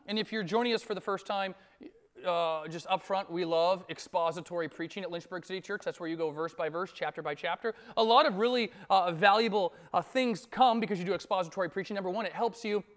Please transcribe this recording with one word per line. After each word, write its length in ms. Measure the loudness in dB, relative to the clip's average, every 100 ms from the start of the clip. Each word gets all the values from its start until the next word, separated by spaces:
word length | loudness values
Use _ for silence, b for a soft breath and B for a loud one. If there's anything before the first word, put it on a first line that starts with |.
| -6
And 140 | -6
if 120 | -4
you're 120 | -6
joining 320 | -2 0 0 -2
us 80 |
for 100 | -4
the 80 | -6
first 240 | -4 -6 -4
time, 300 | -4 -4 -8 b b -20 -20 _ -8
uh, 440 | -2 0 0 -2 -6
just 180 | -8 -2
up 160 | -4
front, 300 | -2 -4 -4
we 140 | -4 0
love 380 | 2 2 0 -6
expository 800 | -14 -6 -2 -2 -4 -6 -6 -6
preaching 320 | -6 -8 -8
at 80 | -8
Lynchburg 340 | -10 -10 -12
City 160 | -8 -10
Church. 220 | -8 -8
That's 160 | -6 -6
where 80 | -6
you 80 | -4
go 140 | -4
verse 240 | -4 -6
by 160 | -4 -4
verse, 220 | -4 -8
chapter 300 | -6 -6 -6
by 100 | -6
chapter. 400 | -4 -4 -4 -6 B B 2
A 60 |
lot 240 | 6 6 6
of 100 | 2
really, 340 | 2 2 -2 B 2
uh, 200 | 2 4
valuable, 640 | 4 6 6 4 0 -2 B B
uh, 120 | -2
things 420 | 0 0 0 -2 4
come 280 | 8 8 8
because 200 | 2 -2
you 60 | -2
do 100 | -2
expository 520 | 0 0 0 -2 -2
preaching. 280 | -2 -4 -4
Number 160 | -4
one, 160 | -2 -4
it 60 |
helps 300 | -2 -2 -2
you 200 | -2 -2 -4